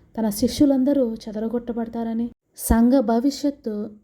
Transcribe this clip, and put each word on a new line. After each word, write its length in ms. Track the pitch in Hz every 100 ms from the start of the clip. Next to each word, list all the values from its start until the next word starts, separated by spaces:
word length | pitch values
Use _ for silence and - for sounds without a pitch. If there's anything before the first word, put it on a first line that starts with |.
| _ -
తన 120 | 220
శిష్యులందరూ 760 | 202 233 - 285 269 262 277 233
చెదరగొట్టబడతారని, 1120 | 226 220 208 220 240 240 226 226 233 226 226 240 - _ -
సంఘ 360 | - 226 240 269
భవిష్యత్తు 760 | 220 233 277 - 285 277 226 208 214 -